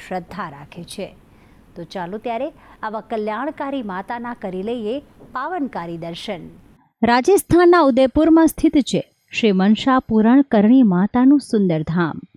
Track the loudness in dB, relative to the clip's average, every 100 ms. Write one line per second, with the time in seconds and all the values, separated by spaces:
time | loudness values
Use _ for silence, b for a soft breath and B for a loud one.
0 | -12 -12 -12 -14 -14 -14 -20 -20 -18 -14
1 | -16 -18 _ b b b b -20 -14 -12
2 | -10 -10 -8 -8 -10 -14 b b -12 -10
3 | -10 -8 -6 -8 -8 -8 -8 -8 -8 -10
4 | -10 -12 -12 -12 -10 -8 -8 -8 -8 -8
5 | -12 _ -14 -10 -8 -6 -8 -10 -12 -12
6 | -12 -12 -12 -12 -14 -20 _ _ _ -4
7 | 0 0 2 2 2 4 6 6 4 4
8 | 2 2 4 6 4 2 0 0 0 -4
9 | -6 _ _ -2 0 2 2 2 0 0
10 | 0 2 4 4 4 2 4 6 4 2
11 | 0 2 4 4 2 -2 0 -2 -2 -2
12 | -2 -6 -16